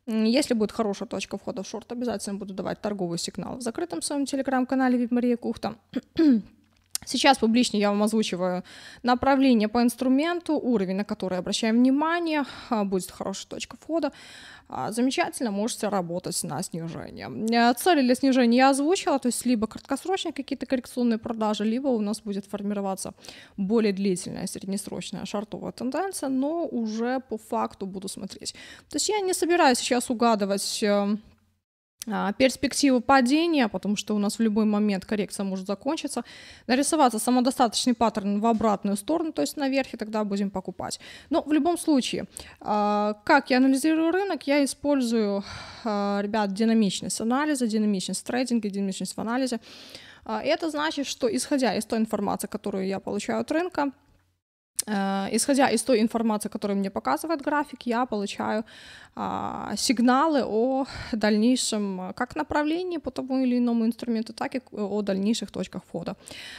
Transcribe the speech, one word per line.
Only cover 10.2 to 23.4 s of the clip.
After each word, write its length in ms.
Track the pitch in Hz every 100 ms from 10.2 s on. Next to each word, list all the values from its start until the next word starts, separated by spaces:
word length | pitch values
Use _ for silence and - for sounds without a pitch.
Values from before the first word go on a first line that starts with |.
| 330 349 339
уровень, 420 | 302 240 233 185 190
на 80 |
который 340 | 208 214 - 185
обращаем 380 | 180 202 226 233
внимание, 680 | 254 269 311 339 339 302 262 - -
а, 140 | 220
будет 260 | 196 190 180
хорошая 360 | - - 196 -
точка 280 | - - -
входа. 340 | - 320 285 - - - - - -
А, 220 | - 131
замечательно, 600 | 220 254 254 339 - 247
можете 380 | 202 220 - 214
работать 540 | 196 170 175 - 175
на 180 | 175 143
снижение. 680 | - 170 165 - - - 98 240 220
Э, 220 | 233 233
цели 260 | 262 370 320
для 140 | 254
снижения 440 | 247 269 254 233 240
я 120 | 262
озвучила, 480 | 277 285 392 - 277
то 100 | 247
есть 160 | -
либо 220 | 240 247 220
краткосрочные 640 | - - 277 330 381 349
какие-то 320 | 285 262 269 -
коррекционные 520 | 262 - - 240 220
продажи, 460 | 220 226 214 214
либо 240 | 214 233 277
у 120 | 233
нас 220 | 202 220
будет 240 | 214 202 -
формироваться 680 | 208 202 202 196 190 - - - -